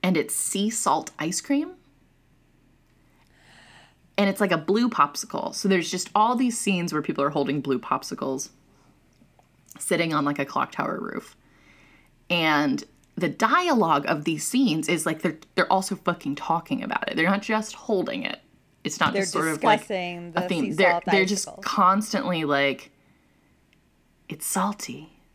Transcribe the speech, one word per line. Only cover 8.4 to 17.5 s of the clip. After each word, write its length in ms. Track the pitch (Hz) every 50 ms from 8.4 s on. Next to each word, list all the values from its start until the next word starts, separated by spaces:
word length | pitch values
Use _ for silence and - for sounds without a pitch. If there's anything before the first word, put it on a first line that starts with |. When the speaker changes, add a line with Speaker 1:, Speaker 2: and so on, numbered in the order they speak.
| - - _ _ _ _ _ _ _ _ _ _ _ _ _ _ _ _ _ _ _ _ _ _ _ - - -
Speaker 1:
sitting 360 | - - 185 165 170 165 151
on, 120 | 143 143
like, 140 | 143 147 143
a 60 | 139
clock 280 | - - 143 139 - -
tower 260 | - - - - -
roof. 360 | - - - - - - - _ _ _ _ _ _ _ - _ - _ - - _ _ _ _ _ _
And 540 | 175 170 165 156 151 143 151 143 131 143 - _ _ _ _ _ _
the 140 | - 175 160
dialogue 760 | 135 - 220 220 269 349 359 349 294 233 185 165 156 143 147 -
of 160 | 165 151 151
these 200 | - 160 151 -
scenes 440 | - - 254 277 226 156 160 147 -
is, 160 | 175 160 -
like, 160 | 170 160 160
they're, 160 | - 180 156 - - _ _
they're 160 | - 175 -
also 240 | - 190 190 - 196
fucking 400 | - - - 175 - - 143 139
talking 480 | - - - 165 170 - - - - -
about 260 | - - - - -
it. 60 | -
They're 140 | 165 160 175
not 120 | 196 202
just 340 | 202 -